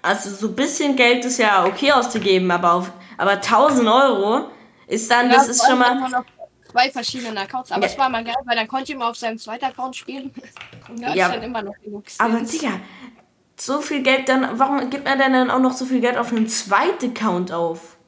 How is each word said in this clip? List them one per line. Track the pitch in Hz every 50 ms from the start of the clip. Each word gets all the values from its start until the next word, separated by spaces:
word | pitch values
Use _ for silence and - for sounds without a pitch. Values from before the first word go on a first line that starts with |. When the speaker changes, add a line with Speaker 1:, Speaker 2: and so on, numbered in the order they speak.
Speaker 1:
Also | - 170 202 208 - 202
so | 202 190 214
ein | 208 185
bisschen | - 277 - 302 - 302 285 269
Geld | 262 247 240 247 247 247
ist | 254 254
ja | - 226 214 202 190 175
okay | 185 190 - 285 277
auszugeben, | 294 254 233 240 - 220 185 202 185 185 185 180
aber | 175 175 180 175 175
auf, | 180 185 - - - - - -
aber | - 190 196 202 196
tausend | - - 233 233 277 302 277 254 233 214
Euro | 226 262 277 262 233 190 196 208 226 285 - - - - - _ _ _ _
ist | - - 226 220 -
dann, | 240 240 247 254
Speaker 2:
Ja, | 247
Speaker 1:
das | 269 269 -
ist | 247 -
Speaker 2:
vor | - 269
Speaker 1:
schon | 254 247 247
Speaker 2:
allem | 240 247 269
Speaker 1:
mal | 262
Speaker 2:
hat | 254
man | 254 247
auf | - _ _ _ - _ _ _ _ -
zwei | - 233 254 269
verschiedenen | - 254 220 - - 254 240 226 220
Accounts. | 196 196 196 - 254 247 -
Aber | - 190 220
Speaker 1:
Ja. | 302
Speaker 2:
es | -
war | 277 269 262
mal | 254 226 233
geil, | 233 - - 233
weil | 240 233
dann | 233 220
konnte | 220 262 262 269
ich | 302
immer | 294 269 240 233
auf | 233
seinem | - 240 226 226
zweiten | 220 - 214 220 233 262
Account | - - - 254 262 247
spielen. | - - - 262 269 262 269 - 254 - - _ -
<laughs> | - - - - - -
Und | 233 233 233
da | 247 -
Speaker 1:
Ja. | 190 185
Speaker 2:
ist | 185 247
dann | 226 220
immer | 240 247 226
noch | 202 202 208 _ _
genug | 214 208 208 -
Skins. | - - -
Speaker 1:
Aber | 220 233 226 233
Digga, | - - - 320 311 233 190 185 - - - - - - - _ _ _ _ _ _ _ _ -
so | - - 269 294
viel | 294 - 302 285
Geld | 262 262 262 262 262 269
dann, | 269 262 262 - 226
warum | 233 269 269 285 277 - -
gibt | - 277 277
man | 277 269 262
denn | 269 262 262
dann | 254 254 -
auch | - 254
noch | 262 254 254
so | - 262
viel | 254 262 247
Geld | 220 247 247
auf | 240 240 240
einen | 233 220 220
zweiten | 220 - - - 190 196 208 277 359 - - 254 240
Account | 233 - 220 214 180 180 180 180
auf | 170 170 170 170 165 170 - - - _ _